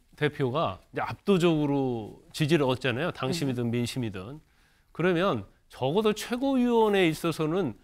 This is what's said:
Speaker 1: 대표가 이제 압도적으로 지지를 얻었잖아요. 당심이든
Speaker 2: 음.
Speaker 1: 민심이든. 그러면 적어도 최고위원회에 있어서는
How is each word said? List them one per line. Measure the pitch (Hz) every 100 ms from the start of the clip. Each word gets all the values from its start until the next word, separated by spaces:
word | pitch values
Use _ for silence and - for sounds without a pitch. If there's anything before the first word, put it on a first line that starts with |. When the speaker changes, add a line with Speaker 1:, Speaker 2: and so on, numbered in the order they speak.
| _ -
Speaker 1:
대표가 | 147 151 127 143 127 92 _
이제 | 139
압도적으로 | 107 123 - 190 170 156 147 143 131 117 104 - -
지지를 | - 147 160 131
얻었잖아요. | 123 131 117 170
당심이든 | - 131 165 139 123 120
Speaker 2:
음. |
Speaker 1:
민심이든. | 120 117 131 113 95 101 151 - _ _ _ _
그러면 | - 175 165 196 120 95 _ _
적어도 | - 131 190 214
최고위원회에 | 214 - 240 277 262 240 233 220 196 170
있어서는 | 156 170 151 151 185 147 -